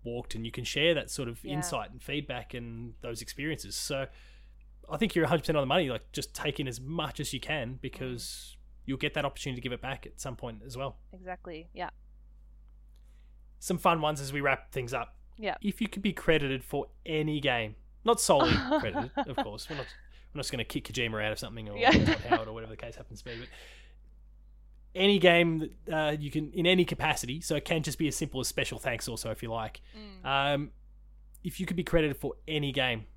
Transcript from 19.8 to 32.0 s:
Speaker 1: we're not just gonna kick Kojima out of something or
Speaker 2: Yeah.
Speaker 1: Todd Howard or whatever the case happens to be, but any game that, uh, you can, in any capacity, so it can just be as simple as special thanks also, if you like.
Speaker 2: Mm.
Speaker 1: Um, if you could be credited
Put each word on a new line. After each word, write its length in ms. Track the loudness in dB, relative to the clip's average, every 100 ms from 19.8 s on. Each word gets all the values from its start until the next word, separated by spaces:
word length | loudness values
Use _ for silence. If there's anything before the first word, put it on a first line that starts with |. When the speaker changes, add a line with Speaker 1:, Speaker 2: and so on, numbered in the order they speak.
| -8 -12 -20 -20 -12
Speaker 1:
we're 60 | -8
not 40 |
just 100 | -4
gonna 120 | -4
kick 200 | -4 -4
Kojima 400 | -4 -2 0 0
out 80 | -2
of 60 | -2
something 300 | -6 -10 -10
or 80 | 2
Speaker 2:
Yeah. 140 | 6
Speaker 1:
Todd 180 | 8 6 2 2
Howard 200 | 0 -2
or 40 |
whatever 180 | -8 -10
the 60 | -12
case 180 | -12 -12
happens 260 | -14 -14
to 20 | -10
be, 80 | -10
but 80 | -12 -16 -20 -20 -20 -20 -20 -20 -20 -20 -20 -20 -20 -20 -12
any 240 | 4 6 10
game 520 | 10 10 8 4 -2 -8 -2
that, 60 |
uh, 180 | 2 2
you 180 | 0 -2
can, 220 | -2 -2
in 140 | 2 6
any 180 | 6
capacity, 560 | 6 2 0 0 -2 -4
so 160 | 0 -2
it 80 |
can 180 | 2 0
just 160 | 0 0
be 80 | 0
as 80 |
simple 240 | 0 -4 -2
as 60 | -2
special 300 | -2 -4 -2
thanks 300 | -4 -2 -4
also, 220 | -6 -6
if 120 | -6
you 80 | -4
like. 300 | -4 -4 -10 -18 -18 -16 -10
Speaker 2:
Mm. 40 | 0
Speaker 1:
Um, 420 | 2 4 2 0 -10 -20 -20 -20 -20 -20 -10
if 160 | -8 -4
you 80 | -2
could 100 | -2
be 60 |
credited 320 | 4 4